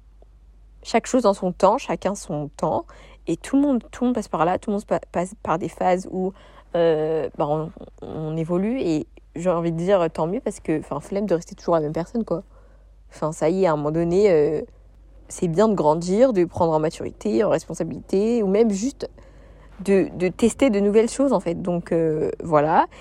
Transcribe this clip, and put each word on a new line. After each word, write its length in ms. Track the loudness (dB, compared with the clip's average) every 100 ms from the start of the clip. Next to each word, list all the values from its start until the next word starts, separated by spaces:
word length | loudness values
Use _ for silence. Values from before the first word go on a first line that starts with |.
| -20 -20 -20 -20 -20 -20 -20 -20
chaque 240 | -2 -2 0
chose 180 | 2
en 100 | 2
son 180 | 0 -2
temps, 260 | 2 4 4
chacun 380 | -2 -4 -4 -6
son 320 | -6 -8 -8 -6
temps. 280 | -2 -2 -6 -14 -20 -14 -6
Et 80 | -6
tout 180 | -2
le 80 | 0
monde, 220 | 2 0 -4
tout 100 | -4
le 60 | -2
monde 60 | -2
passe 120 | -4
par 160 | -2
là, 140 | 0 0
tout 120 | -2
le 40 |
monde 100 | -6 -2
pa-, 140 | -4 -4
passe 220 | -6 -6 -6
par 160 | -4 -4
des 100 | -4
phases 400 | -4 0 0 -2
où, 220 | -6 -6 -8 -18 -20 -8
euh, 560 | 0 2 2 0 -2 -4 -4
bah, 80 | -2
on, 240 | -2 -4 -12 -20 -18
on 340 | -12 -10 -6 -6
évolue 440 | -2 -2 -2 -2
et 260 | -2 -2 -4 -12 -16 -4
j'ai 140 | -2
envie 200 | 0 -2
de 80 | -2
dire 260 | 2 2 2
tant 140 | -2 -4
mieux 140 | -4
parce 180 | -6 -8
que, 220 | -4 -4
enfin, 180 | -4 -10
flemme 280 | -6 -6 -2
de 80 | -2
rester 180 | -4
toujours 200 | -8 -2
la 60 | 0
même 120 | 0
personne, 320 | -4 -6 -6
quoi. 180 | -4 -6 -6 -20 -20 -20 -20 -20 -20
Enfin, 200 | -8 -6
ça 180 | -2 0
y 140 | 2
est, 40 | 2
à 60 |
un 40 | 2
moment 160 | 0
donné, 380 | 0 2 4 4
euh, 300 | 4 4 0 -6 -16 -20 -20 -20 -20 -20
c'est 200 | -4 -2
bien 200 | 2 2
de 60 |
grandir, 580 | 4 2 2 0 4 4
de 120 | 4
prendre 280 | 0 0 0
en 80 | 2
maturité, 640 | 0 -4 -10 -8 -2 0
en 40 | 2
responsabilité, 960 | 0 -2 -6 -6 -8 -4 0 2 0
ou 40 | 2
même 240 | 2 2
juste 380 | 2 -4 -6 -10 -12 -20 -20 -20 -20 -20 -8
de, 240 | 2 2 2 0
de 120 | -4
tester 400 | 2 0 4 2
de 120 | 4
nouvelles 280 | 4 4 2
choses, 240 | 2 2
en 80 | 2
fait. 220 | 0 -4
Donc, 300 | -2 -4 0
euh, 380 | 0 2 0 -2 -4
voilà. 440 | 0 2 4 4 2 -4